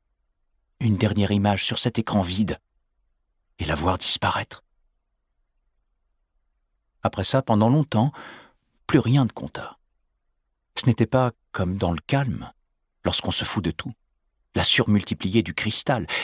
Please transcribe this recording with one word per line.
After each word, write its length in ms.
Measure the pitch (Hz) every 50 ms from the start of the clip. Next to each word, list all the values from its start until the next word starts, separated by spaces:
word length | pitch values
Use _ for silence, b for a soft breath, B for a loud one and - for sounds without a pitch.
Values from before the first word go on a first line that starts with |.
| _ _ _ _ _ _ _ _ _ _ _ _ _ _ _ -
une 180 | 120 113 104 92
dernière 320 | 113 107 98 104 101 92
image 360 | 104 101 101 104 101 98 -
sur 120 | - - -
cet 220 | - 120 - -
écran 240 | 110 - - 104 92
vide 360 | 87 92 98 110 87 - - _ _ _ _ _ _ _ _ _ _ _ _ _ _ _ _ _ _ _ -
et 60 | -
la 100 | 73 80
voir 240 | 71 82 92 90 87
disparaître. 640 | - - - - - 92 - 98 104 - - - _ _ _ _ _ _ _ _ _ _ _ _ _ _ _ _ _ _ _ _ _ _ _ _ _ _ _ _ _ _ _ _ _ _ _ _ _ _ _ _ _ _ _ _ _ _ _ _ -
Après 200 | 95 - - 98
ça, 200 | - - 135 131
pendant 260 | - 113 104 107 117
longtemps, 420 | 131 156 147 - - 107 113 156 - B B B B B B B B B _ _ _ _ _ -
plus 120 | - 139
rien 260 | 110 110 127 143 131
ne 40 | 107
compta. 480 | - - - - - - - - - _ _ _ _ _ _ _ _ _ _ _ _ _ _ _ _ _ _ _ - -
Ce 100 | - 123
n'était 180 | 110 - 117
pas 260 | - - 131 127 123 - _ _ _ -
comme 240 | - 95 87 92 98
dans 160 | 95 87 85
le 80 | 80 -
calme, 460 | - - 135 139 127 78 - - - - _ _ _ _ _ _ _ _ _ -
lorsqu'on 260 | 87 82 - - 98
se 140 | - - -
fout 180 | - - 107 82
de 80 | 85
tout, 220 | 80 - - - - _ _ _ _ _ _ _ _ _ _ _ -
la 100 | - 87
surmultipliée 760 | - - - 120 - 104 101 90 - - - - 95 92 117
du 120 | 92 90 82
cristal, 520 | - - 107 - - - - 135 117 - - B B